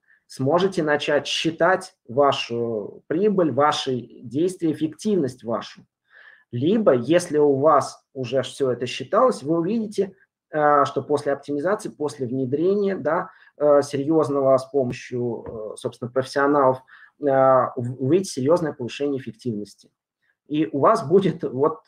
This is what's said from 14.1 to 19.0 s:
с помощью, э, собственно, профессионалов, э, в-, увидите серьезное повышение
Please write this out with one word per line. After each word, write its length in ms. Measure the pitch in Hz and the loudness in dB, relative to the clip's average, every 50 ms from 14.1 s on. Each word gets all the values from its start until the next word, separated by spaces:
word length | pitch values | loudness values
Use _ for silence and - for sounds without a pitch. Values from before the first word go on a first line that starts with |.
| 165 156 147 131 139 143 135 131 135 | 2 2 2 2 0 2 4 4 4
с 80 | 127 - | 4 2
помощью, 1080 | - - 139 127 123 127 - - - 127 123 120 120 - - - - - 110 107 104 101 | 0 -2 0 0 0 -4 -8 -10 -8 -6 -4 -4 -4 -6 -6 -10 -12 -12 -10 -10 -12 -12
э, 40 | |
собственно, 340 | - - 120 - - 127 120 | -8 -8 -8 -8 -8 -10 -4
профессионалов, 680 | - 135 127 - - 143 139 143 147 143 135 127 131 - - _ - - - _ _ _ | -4 -4 -4 -2 0 0 2 2 4 4 4 4 2 2 -6 _ -20 -20 -20 _ _ _
э, 40 | 147 | -2
в-, 720 | 139 135 135 131 135 131 127 117 110 - 127 120 123 131 - 131 | 0 4 4 6 6 6 4 4 0 -2 -6 -6 -6 -6 -4 0
увидите 280 | 127 165 196 196 - | 2 2 2 0 -2
серьезное 420 | - 139 127 143 170 170 165 147 - | -6 -2 2 2 2 2 2 -4 -6
повышение 460 | - 123 110 - - | -8 -10 -10 -6 -6